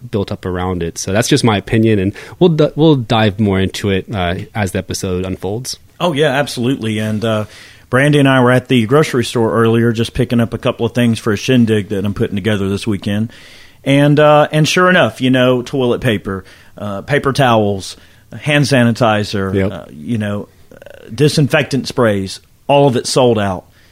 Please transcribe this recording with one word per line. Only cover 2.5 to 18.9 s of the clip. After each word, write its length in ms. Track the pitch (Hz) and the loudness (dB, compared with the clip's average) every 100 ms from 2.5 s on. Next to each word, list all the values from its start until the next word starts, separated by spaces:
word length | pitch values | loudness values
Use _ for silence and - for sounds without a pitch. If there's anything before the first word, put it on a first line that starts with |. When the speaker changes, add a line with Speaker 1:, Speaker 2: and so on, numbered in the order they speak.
Speaker 1:
d-, 220 | 156 147 139 | 2 0 2
we'll 200 | 160 143 | 2 2
dive 440 | 113 113 110 95 | 0 0 0 0
more 200 | 104 95 | 0 2
into 300 | 95 - 104 | -2 -2 -4
it, 240 | 95 - | -4 -4
uh, 240 | 104 87 92 98 113 | -4 -4 -4 -8 -6
as 160 | 95 | -4
the 80 | 98 | -4
episode 440 | - - 95 92 | -6 -6 -4 -4
unfolds. 540 | 92 92 92 110 131 - - - | -4 -6 -6 -6 -8 -12 -16 -6
Speaker 2:
Oh, 140 | 180 | -4
yeah, 180 | 143 151 | 0 0
absolutely. 680 | 135 131 - 120 135 110 107 | 0 -4 -4 -2 -2 -4 -4
And, 240 | 107 107 | -4 -2
uh, 220 | 113 107 104 - - - _ | -2 -2 -4 -12 -20 -20 _
Brandy 300 | 127 143 147 | 0 2 4
and 80 | 139 | 4
I 140 | 131 | 4
were 100 | 123 | 4
at 180 | 127 123 | 2 2
the 160 | 131 107 | 0 2
grocery 360 | 143 156 127 | 2 2 0
store 300 | 113 123 110 | -2 0 0
earlier 400 | 113 113 113 117 | 2 2 2 2
just 200 | 113 117 | 0 -2
picking 280 | - 123 120 | -2 -2 0
up 120 | 113 | -2
a 40 | 110 | -2
couple 280 | 127 - 113 | -4 -2 -2
of 80 | |
things 260 | 127 120 110 | 0 0 0
for 120 | 120 | -2
a 60 | 101 | -2
shindig 520 | - 127 113 107 92 | 0 2 4 2 -2
that 140 | 101 | -4
I'm 120 | 104 98 | -4 -4
putting 200 | 113 101 | -4 -2
together 320 | 98 104 98 | -2 -2 -2
this 200 | 98 - | -4 -4
weekend. 440 | 98 107 101 113 - - - - - | -4 -4 -4 -4 -8 -20 -20 -20 -8
And, 360 | - 139 147 147 | 0 2 4 4
uh, 280 | 151 151 151 | 6 6 4
and 160 | 156 151 | 2 0
sure 220 | 185 180 | 2 4
enough, 320 | 180 120 - | 4 2 0
you 80 | 127 | 0
know, 320 | 127 127 127 | 2 2 0
toilet 400 | 120 139 123 113 | -2 -2 0 0
paper, 420 | 123 101 107 95 - - - - | 0 -2 -4 -10 -12 -20 -20 -14
uh, 260 | 104 98 | -10 -10
paper 280 | 80 143 139 | -4 -2 0
towels, 640 | 131 131 113 104 98 - - - _ _ | 0 2 2 2 -2 -8 -16 -20 _ _
hand 320 | 110 - 147 127 | -12 -2 0 2
sanitizer, 880 | 135 117 | 2 2